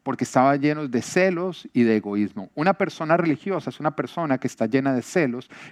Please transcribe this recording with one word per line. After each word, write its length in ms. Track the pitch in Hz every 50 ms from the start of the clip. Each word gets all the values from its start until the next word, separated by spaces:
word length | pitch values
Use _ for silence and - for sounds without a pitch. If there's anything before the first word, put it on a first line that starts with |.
| _
porque 220 | - 131 - 127
estaban 360 | - - 131 127 135 143 143
llenos 300 | 139 147 151 151 151 139
de 100 | 120 123
celos 680 | 110 - - 185 185 190 185 165 180 185 170 - - - _
y 120 | 127 117
de 100 | 113 110
egoísmo. 560 | 107 101 104 101 104 104 95 - - 95 - _
Una 180 | - 151 185 196
persona 420 | - 202 165 - - 165 156 160
religiosa 540 | 175 175 165 147 131 - 202 196 170 139 -
es 80 | 120 -
una 160 | 143 156 156
persona 440 | - 143 127 - - 170 151 135 123
que 100 | - 120
está 180 | - _ 110
llena 260 | 110 113 135 135 139 135
de 80 | 127 117
celos 460 | - - 185 165 131 120 123 123 _ - - - -